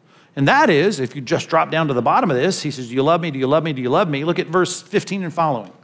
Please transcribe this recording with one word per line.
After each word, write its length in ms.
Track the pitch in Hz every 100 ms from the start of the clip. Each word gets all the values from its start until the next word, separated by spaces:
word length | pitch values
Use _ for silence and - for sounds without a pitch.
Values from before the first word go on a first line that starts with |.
| _ _ _
And 140 | 143 143
that 200 | 269 302
is, 320 | 147 196 156
if 160 | 127 143
you 60 |
just 260 | 117 156 -
drop 220 | 160 156
down 180 | 160 156
to 60 |
the 80 | 123
bottom 280 | 120 196 233
of 60 | 123
this, 260 | 175 185
he 80 | 147
says, 180 | 131 117
"Do 60 |
you 80 | 127
love 180 | 143 175
me? 100 | 165
Do 80 | 135
you 80 | 131
love 180 | 160
me? 80 | 160
Do 80 | 131
you 80 | 123
love 180 | 160 185
me?" 160 | 139
Look 140 | 160 175
at 100 | 143
verse 340 | 180 175 -
fifteen 400 | - 208 202 196
and 100 | 175
following. 400 | 160 160 120 101 -